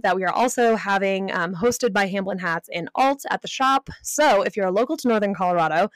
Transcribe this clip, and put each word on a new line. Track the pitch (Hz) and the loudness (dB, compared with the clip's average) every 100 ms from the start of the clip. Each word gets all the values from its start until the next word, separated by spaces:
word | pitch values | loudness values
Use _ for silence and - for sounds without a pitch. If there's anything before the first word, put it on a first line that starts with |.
that | 196 185 | -2 0
we | |
are | 185 | 0
also | - 247 254 233 220 | 0 0 2 2 2
having, | 190 196 196 190 190 | 0 0 0 -2 -2
um, | 180 170 | -4 -4
hosted | 170 240 240 240 | 0 -2 0 -2
by | 202 196 | 0 -2
Hamblin | 196 190 190 | -2 -4 -4
Hats | 180 165 - | -4 -6 -6
in | 170 165 | -10 -6
Ault | - 269 277 - | 0 0 0 -4
at | - | -6
the | - | -6
shop. | - 269 269 - - | -2 2 2 -2 -14
So | - 285 294 202 | -8 2 4 4
if | 190 214 | 2 -2
you're | 185 | -2
local | 196 247 320 | 0 -2 -2
to | 247 | 0
Northern | 214 202 | 0 0
Colorado, | 196 180 175 160 160 208 | 0 0 2 2 2 0